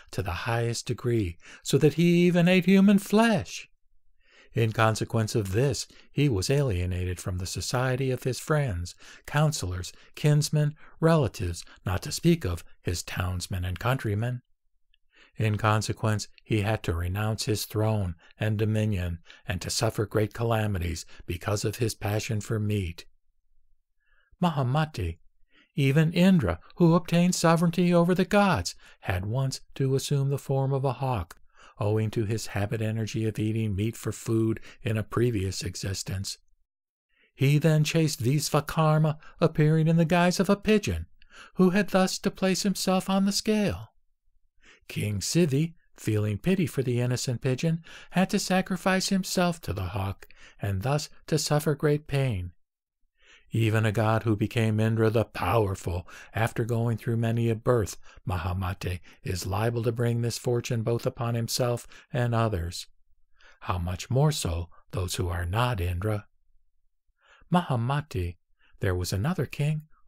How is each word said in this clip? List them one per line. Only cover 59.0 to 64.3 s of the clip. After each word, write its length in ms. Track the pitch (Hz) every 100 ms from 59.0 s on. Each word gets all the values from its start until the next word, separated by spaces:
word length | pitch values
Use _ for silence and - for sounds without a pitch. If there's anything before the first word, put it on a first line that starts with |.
| - -
is 220 | - 90 92
liable 360 | 98 117 117
to 80 | 120
bring 280 | 117 120 117
misfortune 600 | 117 - 135 120 - 120
both 240 | 110 117 127
upon 280 | - 120
himself 520 | 117 120 - 123 120 - - -
and 220 | 131 120
others. 520 | 113 113 95 85 - - - _ _ _ _ - -
How 180 | - 90
much 320 | 87 90 -
more 220 | 120 151